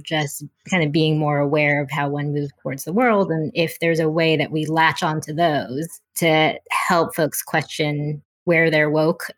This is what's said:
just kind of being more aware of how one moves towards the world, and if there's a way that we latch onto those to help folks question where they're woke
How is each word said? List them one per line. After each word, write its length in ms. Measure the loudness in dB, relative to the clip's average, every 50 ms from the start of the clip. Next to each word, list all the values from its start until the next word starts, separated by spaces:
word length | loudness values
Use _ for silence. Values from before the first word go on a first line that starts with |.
| -6
just 400 | -4 -4 -4 -4 -4 -6 -10 -14 -16 -18 _ _ -2
kind 160 | 0 0 0
of 80 | 2 2
being 260 | 2 2 2 2 2
more 200 | 0 0 0 0
aware 420 | 0 2 2 2 2 2 2 0
of 100 | -2 -2
how 160 | -2 -2 -2 -2
one 200 | -2 -4 -4 -4
moves 220 | -2 -4 -4 -6 -8 _ _
towards 220 | -8 -8 -8 -8
the 80 | -4 0
world, 380 | 2 2 4 4 2 2 0 0
and 180 | -2 -2 -2 -2
if 240 | -2 -2 -2 -2 -2
there's 180 | 0 0 2 2
a 120 | 2 0
way 260 | 2 2 2 2 2
that 160 | 2 0 -2 -2
we 140 | -4 -4
latch 360 | -2 0 2 2 2 2 0 -2
onto 300 | -2 -2 -4 -6 -6 -2
those 640 | 0 0 2 2 0 -2 -4 -6 -8 -8 -8 -10 -16 _ _ _
to 460 | 0 2 4 4 4 4 2 0 -4 -8 -6
help 440 | -6 -4 0 2 2 2 2 0 0
folks 280 | -2 -2 -2 -2 -6 -8
question 800 | -2 -2 -2 -2 -2 -6 -4 -4 -2 -2 -4 -4 -4 -6 -8 -10 _ _ _ _
where 260 | 0 2 4 4 4
they're 200 | 4 4 2 4
woke 380 | 2 2 2 2 0 0 -6 -12 -10